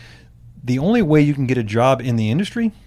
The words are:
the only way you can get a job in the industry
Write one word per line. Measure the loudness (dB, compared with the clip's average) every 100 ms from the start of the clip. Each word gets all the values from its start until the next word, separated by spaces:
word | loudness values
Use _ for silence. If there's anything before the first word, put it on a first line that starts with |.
| -20 -20 -20 -20 -20 -12 -4
the | -2
only | 0 0
way | 2 4
you | 2
can | 0 -2
get | -2
a |
job | -2 0 2 2
in | 0 -2
the | 0
industry | -2 -4 -4 -4 -6